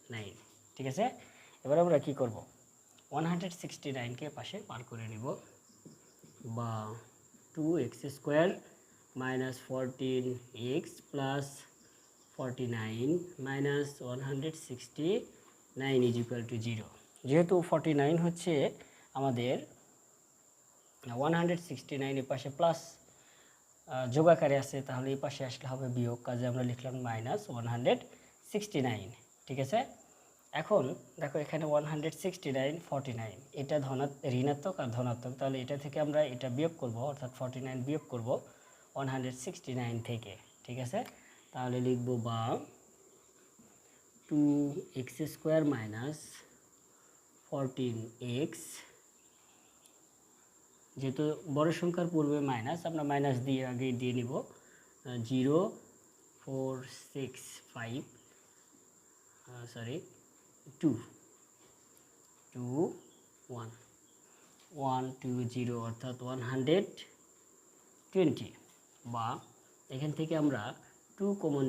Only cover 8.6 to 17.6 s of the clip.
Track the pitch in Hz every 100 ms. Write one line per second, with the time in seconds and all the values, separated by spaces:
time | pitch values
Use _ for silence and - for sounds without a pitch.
8.6 | - - - - - 127 127 127 131 123
9.6 | - 131 127 127 131 127 127 123 - 113
10.6 | 123 156 - - - 143 135 139 139 -
11.6 | - - - - - - - - 131 123
12.6 | 120 113 110 113 135 175 175 - 135 139
13.6 | 143 143 139 - 123 127 139 135 156 156
14.6 | - 127 - - 160 220 - - - -
15.6 | _ 127 135 131 123 117 117 120 113 117
16.6 | 117 110 - - - - 127 156 175 180